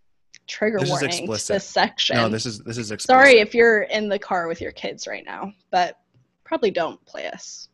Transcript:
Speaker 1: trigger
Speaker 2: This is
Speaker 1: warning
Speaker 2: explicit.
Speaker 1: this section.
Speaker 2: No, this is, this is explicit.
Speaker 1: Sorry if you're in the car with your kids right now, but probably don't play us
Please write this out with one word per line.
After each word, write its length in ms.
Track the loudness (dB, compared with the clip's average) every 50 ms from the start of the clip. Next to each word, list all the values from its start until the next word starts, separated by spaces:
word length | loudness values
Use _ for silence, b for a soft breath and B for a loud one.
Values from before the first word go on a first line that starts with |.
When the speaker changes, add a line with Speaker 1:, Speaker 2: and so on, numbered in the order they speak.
| _ _ _ _ _ _ -20 -20 _
Speaker 1:
trigger 320 | -14 -6 -4 -2 -2 0 0
Speaker 2:
This 100 | 0 0
is 20 |
Speaker 1:
warning 180 | 0 -2 -2 -2
Speaker 2:
explicit. 460 | -4 -4 -4 -6 -6 -6 -4 -2 -4
Speaker 1:
this 100 | -4 -4
section. 520 | -2 0 0 2 2 0 -2 -2 0 2
Speaker 2:
No, 120 | 2 2 2
this 160 | 0 -2 -4
is, 140 | -6 -8 -10
this 180 | -12 -10 -8
is 160 | -8 -8 -8 -8
explicit. 140 | -6 2
Speaker 1:
Sorry 320 | 4 6 8 8 8 8 8
if 160 | 6 4 2
you're 300 | 4 4 6 4 4 0
in 260 | -2 -4 -4 -2 -2
the 80 | -4 -4
car 280 | -4 -4 -4 -4 -4
with 140 | -4 -6 -8
your 120 | -8 -12 -10
kids 340 | -10 -10 -10 -10 -10 -12
right 180 | -12 -12 -12 -12
now, 300 | -12 -12 -10 -10 -12 -12 _ _ _
but 280 | 0 0 0 0 -4 -10 _ _ _ _ _ _ _ _ _
probably 260 | -8 -4 -2 0 0
don't 320 | 0 0 -2 -4 -6 -10 _
play 200 | _ -14 -10 -10 -10
us 400 | -12 -12 -16 -18 -18 -18 -20 -20